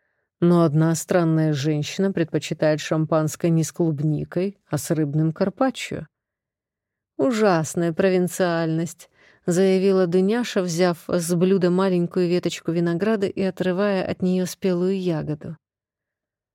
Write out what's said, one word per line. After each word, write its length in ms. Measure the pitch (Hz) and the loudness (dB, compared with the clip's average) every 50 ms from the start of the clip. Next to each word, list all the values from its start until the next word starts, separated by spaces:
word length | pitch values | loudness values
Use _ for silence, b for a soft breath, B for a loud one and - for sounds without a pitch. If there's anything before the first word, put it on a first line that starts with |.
| _ _ _ _ _ _ _ _ | _ _ _ _ _ _ _ _
"Но 240 | 175 175 175 170 170 | 2 4 6 6 4
одна 300 | 160 143 156 156 165 165 | 4 4 2 2 2 0
странная 600 | 156 - - 190 180 170 160 160 160 156 156 151 | -2 -2 0 0 2 2 2 2 2 2 2 0
женщина 580 | 139 135 160 151 147 147 - - - 190 196 | 0 0 -2 -2 -2 -4 -4 -4 -2 -2 0
предпочитает 680 | 190 170 165 156 - 151 - - 165 - 160 151 156 151 | 0 -2 -2 -2 -2 -4 -4 -6 -4 0 0 2 2 0
шампанское 680 | - - 170 156 156 156 170 160 156 151 - - - 170 | -2 -2 -2 -2 0 2 2 0 0 0 -2 -2 0 2
не 140 | 165 165 156 | 2 2 0
с 80 | - | -2
клубникой, 880 | - - 175 160 156 139 147 156 151 147 147 147 - 175 180 202 196 _ _ _ | -2 -2 -2 0 0 0 -2 -2 -2 -2 -4 -4 -4 -4 -4 -4 -6 _ _ _
а 100 | - 143 | -6 -6
с 140 | - - | -4 -2
рыбным 420 | 165 151 156 143 139 156 156 160 156 | -2 -2 -2 0 0 0 0 0 0
карпаччо". 720 | - 190 202 - - 262 269 - - - - - - 160 - _ _ _ _ _ _ _ _ _ _ _ _ _ _ _ _ _ _ _ _ _ - | -2 -4 -4 -2 -2 -2 -2 -2 -4 -8 -10 -10 -10 -12 -14 _ _ _ _ _ _ _ _ _ _ _ _ _ _ _ _ _ _ _ _ _ -2
"Ужасная 760 | 285 269 240 214 220 202 180 160 160 - - 180 170 170 160 | -2 0 2 2 2 2 2 2 0 -2 -4 -2 -2 -2 0
провинциальность", 1160 | - 190 190 185 185 180 170 - - 190 175 170 165 165 160 160 160 170 165 - - - b b b b b b b b | 0 2 2 2 2 0 0 -2 -2 -2 0 0 0 -2 -2 -2 -2 -4 -6 -8 -14 -20 b b b b b b b b
заявила 600 | - 175 175 196 190 190 190 185 196 190 190 185 170 | -2 0 2 2 4 2 2 2 2 4 2 2 2
Дуняша, 540 | 170 185 185 196 220 240 240 - - 208 | 2 2 2 2 0 0 -2 -2 -2 -4
взяв 360 | 185 180 160 165 185 180 170 - - - | -2 -2 0 0 0 0 0 -2 -4 -4
с 280 | - 180 165 165 180 | -4 -4 -2 0 0
блюда 340 | 165 180 185 196 190 180 175 | 2 2 2 2 2 2 2
маленькую 580 | 175 185 190 196 180 175 175 170 - 185 180 170 | 2 2 2 2 2 0 0 0 -2 -2 0 0
веточку 420 | 180 175 - 175 - - - - | 0 0 -2 -2 -6 -4 -6 -4
винограда 560 | 165 175 170 170 170 170 196 220 226 208 202 - | -2 0 0 0 0 0 0 0 0 0 -2 -4
и 140 | - - | -2 -2
отрывая 640 | 196 190 185 - 180 185 180 180 208 208 196 190 - | -4 -4 -2 -2 -2 -2 0 0 0 0 0 -2 -2
от 160 | - 180 - | -4 -4 -2
нее 240 | 180 180 185 185 185 | -2 0 0 0 -2
спелую 540 | 175 - - - 190 180 175 180 185 196 190 | -4 -6 -4 -2 0 0 0 0 0 -2 -2
ягоду. 580 | 185 180 165 151 147 147 151 151 - - 160 - _ _ _ _ _ _ _ _ _ _ _ _ _ _ _ _ _ _ | -2 -2 -2 -2 -4 -6 -8 -8 -8 -12 -14 -16 _ _ _ _ _ _ _ _ _ _ _ _ _ _ _ _ _ _